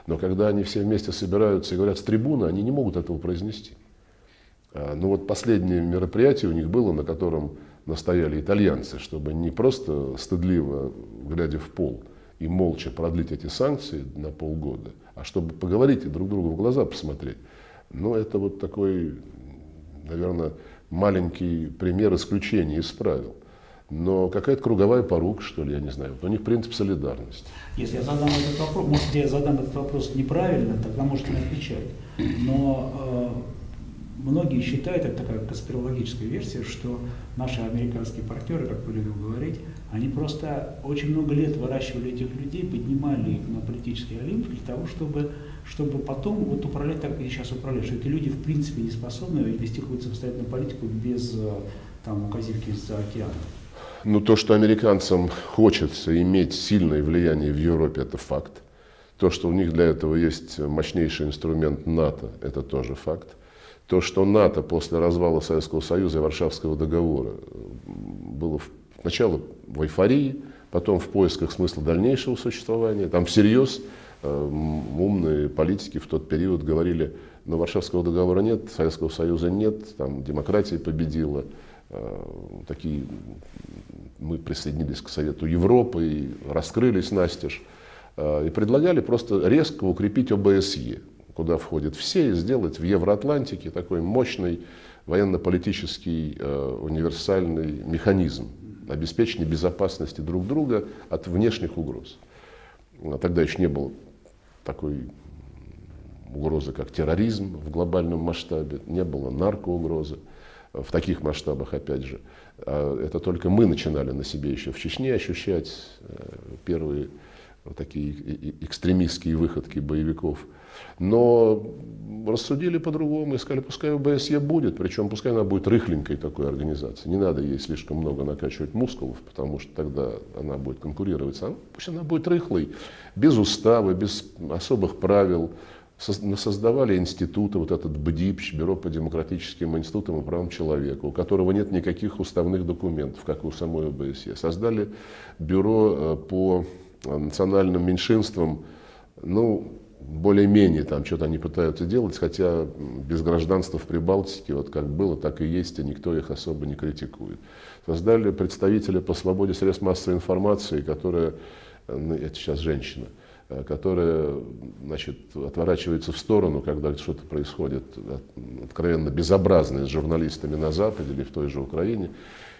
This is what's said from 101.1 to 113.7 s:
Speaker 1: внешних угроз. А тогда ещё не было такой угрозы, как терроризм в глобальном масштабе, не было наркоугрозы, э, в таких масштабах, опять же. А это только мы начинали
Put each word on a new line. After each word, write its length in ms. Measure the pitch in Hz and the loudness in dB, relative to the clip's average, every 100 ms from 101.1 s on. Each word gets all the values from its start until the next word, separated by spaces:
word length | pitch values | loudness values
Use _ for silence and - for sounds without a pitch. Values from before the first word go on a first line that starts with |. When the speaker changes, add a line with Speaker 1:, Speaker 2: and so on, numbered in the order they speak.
| 82 - | -6 -2
Speaker 1:
внешних 500 | 87 113 113 87 - | 2 2 2 -4 -4
угроз. 400 | 76 57 - - - - - - - - _ - | -6 -6 -12 -20 -20 -20 -20 -20 -20 -20 _ -14
А 140 | 80 69 | -8 -2
тогда 240 | 87 85 | 0 2
ещё 180 | 76 - | 2 2
не 80 | 87 | 2
было 240 | 69 67 - - - - _ _ - | 2 -4 -8 -18 -20 -20 _ _ -16
такой 460 | - - 76 71 64 - - - - - - - - - - - - | -12 -8 -6 -6 -8 -14 -20 -20 -20 -20 -20 -20 -20 -20 -20 -20 -12
угрозы, 380 | 69 76 78 69 | -4 -2 0 -2
как 200 | 67 73 | -6 -6
терроризм 640 | - 76 85 113 101 98 85 | -2 0 2 2 0 -6 -8
в 140 | 76 | -6
глобальном 480 | 80 87 90 85 85 | -2 0 0 0 0
масштабе, 600 | 85 82 - 80 73 69 - | -2 -4 -4 -4 -4 -8 -6
не 180 | 87 | -2
было 280 | 87 69 65 | -2 -2 -4
наркоугрозы, 880 | 67 95 - 90 87 80 80 76 73 - - - - - | 0 0 0 -2 -2 0 -2 -4 -8 -14 -20 -20 -20 -14
э, 80 | - | -12
в 80 | 67 | -2
таких 320 | 82 90 76 | 0 0 -2
масштабах, 500 | 76 71 - 69 69 | -2 -4 -2 -4 -4
опять 300 | 71 73 67 | -6 -4 -6
же. 160 | 65 58 - - - - | -6 -12 -16 -20 -20 -14
А 360 | - 73 71 67 | -4 -2 0 -2
это 160 | 78 87 | -2 -2
только 300 | 92 85 90 | -2 0 4
мы 160 | 104 | 6
начинали 460 | 107 | 6